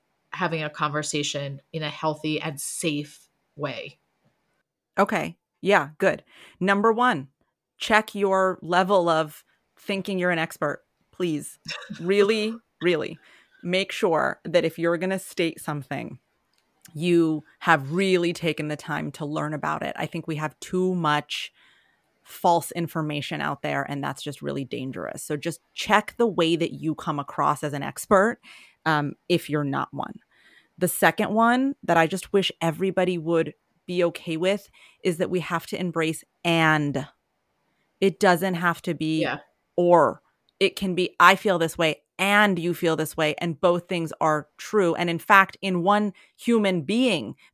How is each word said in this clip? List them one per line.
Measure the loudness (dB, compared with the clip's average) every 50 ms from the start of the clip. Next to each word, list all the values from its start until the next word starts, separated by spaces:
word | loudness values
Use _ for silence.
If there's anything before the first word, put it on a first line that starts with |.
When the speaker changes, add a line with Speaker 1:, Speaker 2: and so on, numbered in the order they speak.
| _ _ _ _ _ _
Speaker 1:
having | -6 -4 -4 -2 -2 -4 -6
a | -6
conversation | -6 -4 -4 -2 -2 -4 -4 -4 -2 -4 -2 -4 -4 -6 -6 -8 -10 -12 -14 _
in | -10 -8 -8
a | -8
healthy | -6 -4 -4 -4 -4 -2 -4 -4 -4 -4
and | -4 -6 -8 -8
safe | -10 -10 -8 -6 -4 -4 -4 -4 -6 -8 -14 -20 _ _ _ _ _ _ _
way. | -10 -8 -8 -8 -10 -12 -14 -18 _ _ _ _ _ _ _ _ _ _ _ _ _ _ _ _ _ _ _ _
Speaker 2:
Okay. | 0 0 2 0 -2 -4 -4 -8 _ _ _ _ _
Yeah, | 0 2 4 4 2 0 -2
good. | 0 0 0 0 0 -6 _ _ -20 -20 -16 -8 -2
Number | 0 2 2 4 4 4
one, | 4 4 2 0 0 -2 -4 -10 _ _ _ _ _ _ _ _ _
check | -8 -2 2 2 2 2 0 -2
your | -2 0 2 2 4 2 2 0 -2
level | -4 0 2 2 4 4 4 4 4 4
of | 2 2 0 -2 -6 -16 -20 _ _ _ _ _ _
thinking | _ -6 -6 -4 -4 -4 -4 -2 0
you're | 0 0
an | 0 0
expert, | -2 -4 -4 -4 -4 -4 -4 -6 _ _ _ _ _ _
please. | _ -4 -2 -2 -2 -4 -6 -10 -16 -16 -14 -14 -14 -12 -14 -14 -12 -6
Really, | -2 2 4 4 4 4 4 2 0 -4 -6 -8 -14
Speaker 1:
<laughs> | _ _ -2
Speaker 2:
really. | 0 0 0 0 -2 -4 -8 -12 _ _ -20 _ _ _ _ _ -6
Make | -2 -2 -2 -2 -4
sure | -4 -2 0 2 2 2 2 0 -2 -6 -4
that | 0 2 2 2
if | 0 -2 -2
you're | -2 0 0
gonna | 0 -2 -2 -4 -4
state | -6 -6 -4 -2 -2 -2 -4 -6
something, | -8 -8 -8 -8 -8 -8 -8 -10 -10 -10 -14 -18 _ _ _ _ _ _ _ _ _ _ _ _ -20 -16 -8
you | -4 0 4 4 4 4 4 0 -2 -6 _ _ _
have | 0 2 2 2 2 -2
really | -2 0 2 2 2 2 2 0 -2
taken | -2 -2 -4 -2 -4 -4
the | -6 -8
time | -8 -8 -8 -6 -6 -6 -8 -8
to | -8 -8
learn | -6 -4 -4 -4 -4 -6
about | -6 -4 -4 -4 -4 -6
it. | -6 -6
I | -6 -8
think | -8 -8 -8 -8
we | -8 -6
have | -6 -6 -8 -10 _
too | -12 -6 -4 -2 0 0 0
much | 0 0 0 0 0 -2 -4 -8 -10 -10 -12 _ _ _ _ _ _ _ _ _ _ _ _ _ _ _
false | -20 -8 0 2 2 2 2 0 -4
information | -6 -6 -6 -4 -4 -4 -4 -4 -4 -6 -6 -6 -6 -6
out | -4 -4 -4 -4
there, | -4 -4 -4 -4 -4 -4
and | -6 -6 -6
that's | -6 -8 -8 -10
just | -12 -12 -10
really | -8 -8 -6 -6 -6
dangerous. | -6 -8 -8 -8 -8 -8 -8 -8 -8 -10 -10 -8
So | -6 -6
just | -6 -4 -6 -8 -8 _ _ _
check | -8 -2 2 2 2 2 0 -2
the | 0 0
way | 0 2 2 2 2 2
that | 2 0 -2 -4
you | -6 -6 -6 -6
come | -4 -4 -6 -6 -6
across | -6 -6 -4 0 0 0 0 0 -2
as | -6 -6
an | -6 -8
expert, | -8 -10 -8 0 4 4 6 6 4 0 -4 -10 -20 -20 -20 -20 -20 _ _ -2
um, | 0 0 0 0 -2 -6 -8 _
if | 0 0 0 0 -2
you're | -2 -2 -2
not | -2 -2 -4 -4 -6 -6
one. | -8 -10 -10 -12 -16 _ _ _ _ _ _ _ _ _ _ _
The | -2 -2
second | -2 0 2 2 2 2 2 0 0 2
one | 2 4 4 4 2 0 -2 -4 -4 -2
that | 2 4
I | 4 4
just | 2 0 -4 -4 0
wish | 0 0 2 0 -2 -4
everybody | -2 -2 -2 -2 -2 -2 0 0 0 0 0
would | -2 -2 0 0 0 0 0 -6 _ _ _ _ _ _
be | -6 -2 0 0
okay | 0 -2 -4 -8 -6 -4
with | -2 0 0 0 -2 -4 -10 _ _ -20 -20 _ _ -2
is | -2 0
that | 0 -2 -2
we | -2 -2
have | -2 -2 -4 -4 -4
to | -6 -6 -6
embrace | -4 -4 -2 -2 -2 -2 -2 -4 -10 _ _ _ -2
and. | 0 2 4 4 4 4 4 2 0 -2 -4 -6 -8 -12 _ _ _ _ _ _ _ _ _ _ _ _ _ _ _ _ 0
It | 0 0 2 4
doesn't | 4 4 4 4 2 -2 -2
have | 0 0 0 -2 -2 -2
to | -6 -4
be | -2 -2 -2 0 0 -2
Speaker 1:
Yeah. | -2 -4 -6 -10 _ _ _ _ _ _
Speaker 2:
or. | 2 4 6 8 8 8 6 4 0 _ _ _ _ _ _ _ 0
It | 0 0 0
can | -2 -4 -2 0
be, | 0 -2 0 4 6
"I | 8 8 8
feel | 6 4 0 2 2
this | 0 0 0
way | 0 0 0 0 -2 _ _ _
and | -2 0 2 4 4 4 4 2 0
you | 0 -2 -2
feel | 0 0 0 0
this | 0 -2 -4 -2
way, | -2 -2 -2 -2 -2
and | -4 -6 -2 0
both | 2 2 2 2 -2 -4
things | -4 -4 -4 -4 -4 -2
are | 0 0 0 0 -2 -6 _
true." | -18 -8 -2 0 2 2 2 2
And | 0 -2 -2
in | -2 -2
fact, | 2 6 6 6 6 4 0 -6
in | -4 -2 0 0 2
one | 2 2 2 2 -2 -4 _ -16 _ _
human | -6 -2 0 2 2 2 2 0 0 0
being, | 0 0 2 2 2 2 0 -2 -6 -12 _ _ _